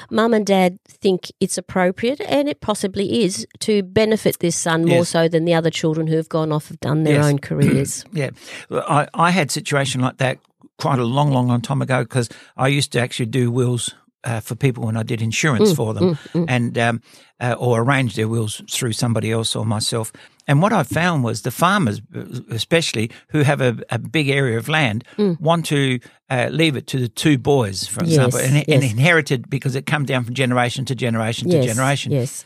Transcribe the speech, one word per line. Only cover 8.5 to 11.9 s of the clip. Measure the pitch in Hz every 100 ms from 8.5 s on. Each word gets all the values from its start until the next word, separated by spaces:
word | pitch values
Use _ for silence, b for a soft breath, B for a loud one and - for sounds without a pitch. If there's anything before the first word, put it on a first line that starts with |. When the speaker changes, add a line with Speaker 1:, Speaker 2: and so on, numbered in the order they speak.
| B B
Speaker 2:
Well, | - -
I, | 151 143
I | - 170
had | 185 139
a |
situation | 151 - 143 135 127
like | 127 -
that | 131 135 _ _ - -
quite | - 131
a |
long, | 117 135 147
long, | 131 123
long | 120
time | 113 123
ago | 120